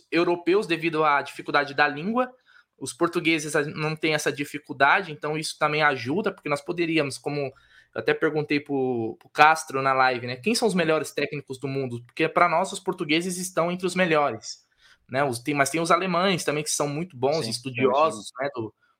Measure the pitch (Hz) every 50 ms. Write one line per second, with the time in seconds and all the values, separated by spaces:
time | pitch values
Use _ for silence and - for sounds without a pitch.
0 | _ - 151 165 175 175 175 175 - 170 185 208 208 165 170 156 156 165 151 156
1 | 156 151 143 139 131 - - - - - 147 143 143 139 139 147 147 147 139 147
2 | 165 208 226 247 254 254 - _ _ _ _ - _ _ _ - 139 - - -
3 | 170 170 170 175 156 160 165 156 151 151 147 156 143 156 - 156 151 156 160 -
4 | - 156 151 147 - 160 135 139 143 - - 143 _ - 139 127 139 143 175 202
5 | 190 160 147 151 - 151 156 156 156 - - - 156 147 151 151 156 147 139 123
6 | 117 127 151 208 214 196 - - - 147 147 139 - - 165 175 175 160 165 156
7 | 143 135 123 - - 147 147 147 139 131 - _ _ _ _ - _ _ - -
8 | - 151 151 151 160 156 151 156 147 - 147 143 - - 139 135 131 127 123 117
9 | 113 110 - _ _ - - 156 151 151 156 - - - 131 135 135 135 135 131
10 | 131 127 120 117 123 120 127 127 - 208 240 - 240 208 180 185 165 160 156 156
11 | 139 - - 151 147 - 151 143 - - 131 - - 135 135 139 131 123 120 120
12 | 123 - - - 160 156 - 170 175 170 160 170 190 185 202 - - 185 175 -
13 | 175 143 151 170 175 185 175 180 180 - - 170 165 175 180 180 190 175 175 185
14 | 185 165 156 151 143 131 110 110 - - - _ _ _ _ _ _ _ - _
15 | _ - 127 135 147 135 117 120 - 151 143 143 139 - - 160 170 160 175 170
16 | 185 185 175 170 185 202 180 156 - 151 147 151 156 - - - 147 143 143 151
17 | 175 185 139 120 127 139 156 165 127 123 117 - - 135 120 123 131 127 127 143
18 | 156 160 120 107 98 - _ 123 135 143 - 120 110 107 _ _ _ _ _